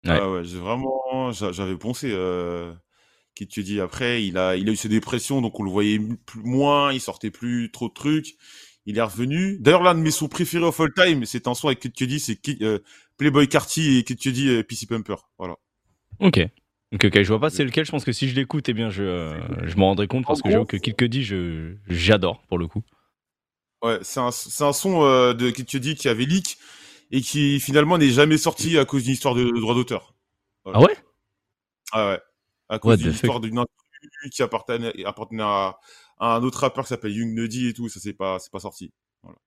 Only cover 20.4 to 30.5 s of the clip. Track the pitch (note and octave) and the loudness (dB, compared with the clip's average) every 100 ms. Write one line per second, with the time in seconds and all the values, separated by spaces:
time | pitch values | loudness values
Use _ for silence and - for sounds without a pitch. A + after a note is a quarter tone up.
20.4 | - G#3+ - G2 B2 G#2+ B2 B2+ A#2 G2 | 2 2 2 -4 -4 0 0 0 -4 -4
21.4 | F2 D#2+ D#2+ G2+ G2+ F2 E2+ G#2+ F2+ E2+ | -4 -6 -10 -14 -6 -2 4 6 4 -2
22.4 | _ F2 E2 G#2+ - _ _ _ _ _ | _ -4 -2 -6 -10 _ _ _ _ _
23.4 | _ _ _ _ A#2 A2 F#2+ - B2 A#2+ | _ _ _ _ -2 -2 -4 -4 -4 -4
24.4 | - - D3 C#3+ G3 F3+ C#3+ C3 B2 A#2 | -10 -2 0 0 0 4 6 6 4 4
25.4 | B2 A#2 B2 C3+ B2+ D#3 C3+ A2+ C3 F#3 | 0 -2 -6 -6 -4 -2 -2 0 0 0
26.4 | - - - - - - _ C3+ B2 D3 | -2 -10 -20 -20 -20 -20 _ -4 -2 0
27.4 | C#3+ C#3+ C#3 C#3+ D3+ F3 C#3+ B2 D3+ D#3 | 2 2 2 4 4 4 4 6 6 6
28.4 | E3 - E3 E3 C3+ C#3 A#2+ C3 C#3+ A#2+ | 2 -2 0 2 2 0 0 -2 0 2
29.4 | B2 A#2+ A2 A#2+ B2 G#2+ - _ _ _ | 2 0 0 0 0 -6 -8 _ _ _
30.4 | _ | _